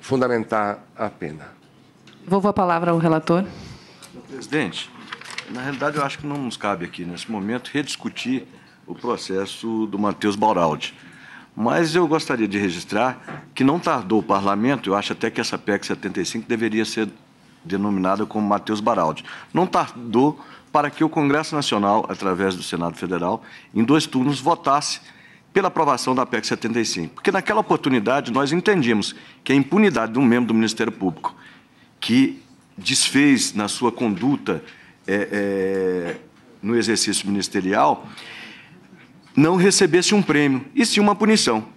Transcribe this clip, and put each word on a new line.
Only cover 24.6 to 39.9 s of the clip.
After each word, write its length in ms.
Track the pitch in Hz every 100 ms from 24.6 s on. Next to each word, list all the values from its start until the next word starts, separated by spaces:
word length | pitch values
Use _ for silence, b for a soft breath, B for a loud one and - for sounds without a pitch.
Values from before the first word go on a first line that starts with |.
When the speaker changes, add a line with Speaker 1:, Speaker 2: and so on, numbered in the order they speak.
| 143 143 - - B B B B _
Speaker 3:
pela 160 | 190 190
aprovação 460 | 165 147 123 135
da 140 | 127 123
pec 180 | 113 -
setenta 340 | 117 113 117
e 60 | 107
cinco. 300 | 92 80 -
Porque 160 | -
naquela 280 | 190 - 214
oportunidade 720 | - 170 143 127 104 139 127
nós 220 | 123 139
entendíamos 640 | 170 175 196 120 110 95 B B B
que 80 | -
a 40 | 139
impunidade 580 | 139 190 208 127 113
de 60 | 117
um 60 | 127
membro 240 | 120 117
do 40 |
Ministério 400 | 113 110 - 113
Público 420 | - 95 80 - B B B B B B _
que 420 | - 123 135 - - - _ -
desfez 760 | - 131 - 135 143 123 95
na 140 | 104 101
sua 240 | - 120
conduta, 720 | 113 117 92 127 139 - 80 B B B _ -
é, 220 | 101 98
é, 840 | 101 101 98 95 95 92 90 85 78 - _ - -
no 160 | 101 117
exercício 500 | 107 104 - 95 95
ministerial, 800 | 101 90 104 92 104 147 120 B B B B B B B - - - - - - -
não 200 | 156 185
recebesse 580 | 190 - 185